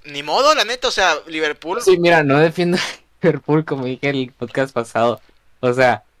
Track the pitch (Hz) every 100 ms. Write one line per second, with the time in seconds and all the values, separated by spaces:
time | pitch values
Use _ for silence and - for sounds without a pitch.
0 | 147 143 147 180 277 302 214 247 254 214
1 | 185 151 - 156 156 147 156 202 240 185
2 | 170 170 147 139 165 165 175 180 - -
3 | _ _ 175 143 - 151 156 139 127 127
4 | 139 139 127 - 120 - 135 - 117 117
5 | 117 113 _ _ _ - 127 123 127 110
6 | _ _